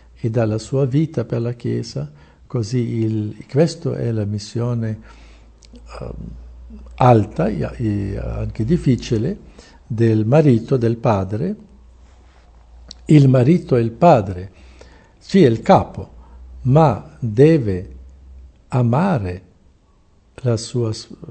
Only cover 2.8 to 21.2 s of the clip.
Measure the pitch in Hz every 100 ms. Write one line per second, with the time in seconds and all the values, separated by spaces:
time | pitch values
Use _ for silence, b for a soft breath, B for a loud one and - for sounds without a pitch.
2.8 | 117 117 110 110 104 - - 135 165 -
3.8 | 135 - 117 113 101 104 - 117 120 120
4.8 | 110 110 B B B B B _ - -
5.8 | - - - - - - - - - -
6.8 | - - 127 117 101 - 196 180 113 -
7.8 | 110 101 98 107 113 110 110 - 113 170
8.8 | - 139 - 110 131 208 B B B B
9.8 | _ 113 113 110 107 151 151 117 - 135
10.8 | 113 117 123 101 95 104 185 214 - -
11.8 | - _ b b b b b - _ -
12.8 | - - - 151 139 127 123 175 - 127
13.8 | 113 113 175 135 95 90 95 b b b
14.8 | b b b b - 196 143 113 - 160
15.8 | - - - - b b - - 127 143
16.8 | 156 92 - - 117 104 151 165 107 90
17.8 | 92 - - - - - - _ _ 127
18.8 | 120 123 196 147 92 90 - _ _ _
19.8 | _ _ _ _ _ - 123 113 - 123
20.8 | 113 107 - -